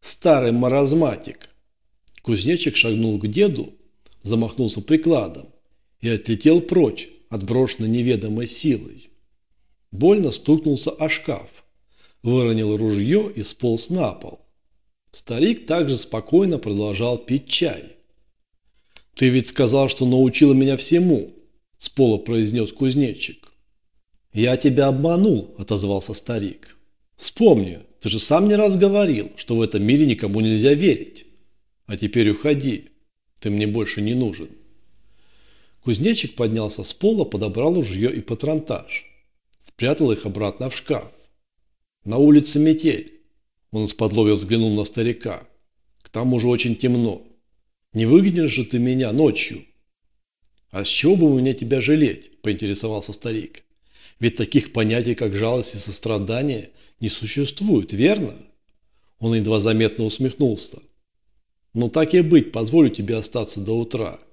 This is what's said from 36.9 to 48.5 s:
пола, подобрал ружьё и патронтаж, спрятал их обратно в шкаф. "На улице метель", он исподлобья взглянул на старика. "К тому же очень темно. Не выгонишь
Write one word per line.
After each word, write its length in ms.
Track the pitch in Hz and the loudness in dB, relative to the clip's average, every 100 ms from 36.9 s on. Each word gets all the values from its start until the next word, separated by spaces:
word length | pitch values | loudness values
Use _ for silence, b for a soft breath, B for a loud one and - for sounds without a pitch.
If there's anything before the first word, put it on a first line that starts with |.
пола, 320 | - 202 220 | -2 0 0
подобрал 520 | 156 98 107 101 143 180 | -2 -4 -6 -2 0 0
ружьё 340 | 117 95 117 | -2 -2 -2
и 120 | - | -4
патронтаж, 840 | - 117 139 156 156 117 - - - _ _ _ _ _ | -8 -6 -4 -4 -4 -8 -8 -12 -12 _ _ _ _ _
спрятал 480 | - _ 120 151 143 | -20 _ -2 0 0
их 140 | 107 104 | 0 -4
обратно 460 | 98 101 - 127 | -4 -6 -6 -10
в 40 | - | -10
шкаф. 360 | - 135 - - _ _ _ _ _ _ _ _ | -6 -6 -6 -20 _ _ _ _ _ _ _ _
"На 140 | 101 113 | -6 4
улице 400 | 147 147 147 147 | 6 6 4 0
метель", 560 | 156 156 160 110 - - _ _ _ _ _ | 2 2 0 -4 -10 -20 _ _ _ _ _
он 140 | 107 104 | -6 -6
исподлобья 480 | - 110 101 107 101 | -4 -2 2 2 2
взглянул 380 | 98 113 110 104 | 0 0 0 0
на 100 | 101 | -4
старика. 600 | - 117 113 113 87 - _ _ _ _ _ | -4 -4 -4 -8 -12 -16 _ _ _ _ _
"К 60 | - | -12
тому 300 | 110 123 123 | -6 -2 0
же 80 | 120 | 0
очень 280 | 120 123 110 | 0 0 -2
темно. 500 | 127 120 113 90 - _ _ _ _ _ _ | 0 2 0 -4 -14 _ _ _ _ _ _
Не 140 | 110 113 | -2 6
выгонишь 460 | 160 196 170 156 | 6 6 2 -2